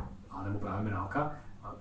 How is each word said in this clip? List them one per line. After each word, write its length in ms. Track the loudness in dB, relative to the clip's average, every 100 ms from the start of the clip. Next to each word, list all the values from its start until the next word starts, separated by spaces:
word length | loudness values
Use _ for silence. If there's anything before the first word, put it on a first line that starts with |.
| -4 -6 -8
a 140 | -4
nebo 160 | 0 2
právě 240 | 2 2
minerálka. 480 | 2 2 2 4 4 0 -8 -8
A 120 | -8 -6